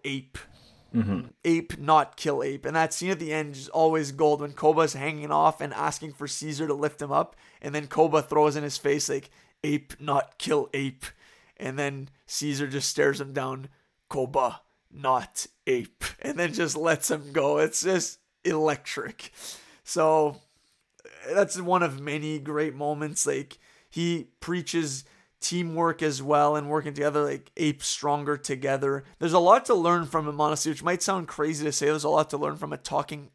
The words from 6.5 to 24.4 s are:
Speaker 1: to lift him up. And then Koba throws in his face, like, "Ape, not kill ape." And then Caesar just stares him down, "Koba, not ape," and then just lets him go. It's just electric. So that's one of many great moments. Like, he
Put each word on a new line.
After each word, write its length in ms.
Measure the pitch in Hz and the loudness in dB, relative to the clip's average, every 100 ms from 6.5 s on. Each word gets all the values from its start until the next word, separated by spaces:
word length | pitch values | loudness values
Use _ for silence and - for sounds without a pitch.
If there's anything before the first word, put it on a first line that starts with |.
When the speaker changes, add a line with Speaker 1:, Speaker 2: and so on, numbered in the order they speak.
| 143 160 | -4 -2
Speaker 1:
to 60 | |
lift 280 | 143 151 - | 0 -2 -4
him 100 | 139 | -2
up. 240 | 147 170 - - _ | 0 -2 -8 -20 _
And 120 | 143 147 | -6 -6
then 120 | 143 | -4
Koba 340 | - 156 151 | 4 4 4
throws 340 | 139 151 151 147 | 2 4 4 2
in 80 | |
his 140 | 147 - | -4 -2
face, 320 | 143 147 - | 0 0 0
like, 220 | 139 - _ _ _ | -4 -6 _ _ _
"Ape, 360 | 151 147 143 - | -2 -2 -4 -12
not 380 | 147 139 - _ | 0 0 0 _
kill 320 | - 151 - | 0 0 0
ape." 340 | 135 139 135 - - - _ _ _ | -4 -4 -6 -16 -16 -20 _ _ _
And 220 | 135 135 | -8 -4
then 300 | 143 139 139 _ - | -4 -6 -14 _ -8
Caesar 400 | - 147 135 143 | -6 -4 -2 -2
just 220 | 135 - | -2 -2
stares 300 | - 143 139 | 2 2 2
him 140 | 135 | -4
down, 360 | 139 131 131 135 _ _ _ _ | -6 -6 -8 -14 _ _ _ _
"Koba, 540 | 139 127 139 127 - _ _ _ | -2 0 2 0 -2 _ _ _
not 560 | 139 135 131 101 - - _ - | -4 0 0 0 -10 -10 _ -2
ape," 380 | 123 101 _ - - | -2 -2 _ -10 -8
and 160 | - 170 | -8 -4
then 160 | 170 | -2
just 240 | - 165 147 | -2 -2 0
lets 320 | 165 151 - | 0 0 0
him 240 | 156 143 | -2 -2
go. 240 | 151 143 147 | 0 2 2
It's 240 | 156 - | 2 0
just 380 | 190 185 - - _ _ 180 | 0 0 -2 -10 _ _ -2
electric. 840 | 156 156 139 - - 120 - - - - - - _ | 2 0 0 -6 -10 -10 -14 -20 -16 -16 -16 -20 _
So 540 | - 175 160 156 151 139 _ _ _ _ _ _ - 73 127 | -6 2 4 6 4 -2 _ _ _ _ _ _ -20 -16 0
that's 320 | 185 196 185 | 2 2 0
one 220 | 175 180 | 0 2
of 200 | 170 135 | 2 -2
many 360 | 143 151 151 156 | -6 -6 -4 -6
great 380 | 139 147 156 131 | -4 -4 -4 -4
moments. 500 | 147 147 151 - 143 | -6 -4 -6 -2 -2
Like, 320 | 135 139 - _ _ _ | -2 -6 -18 _ _ _
he 380 | 160 170 170 - _ | -4 -2 -2 -6 _